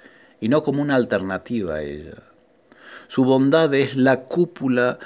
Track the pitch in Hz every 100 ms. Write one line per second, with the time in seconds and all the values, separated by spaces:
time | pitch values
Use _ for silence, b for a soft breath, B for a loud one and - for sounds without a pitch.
0 | b b b b 110 151 151 139 143 131
1 | 113 104 95 92 - 117 90 76 73 73
2 | 76 - - _ _ _ _ B B B
3 | B - 131 131 135 160 160 139 127 131
4 | 131 127 - 175 170 - 131 123 123 -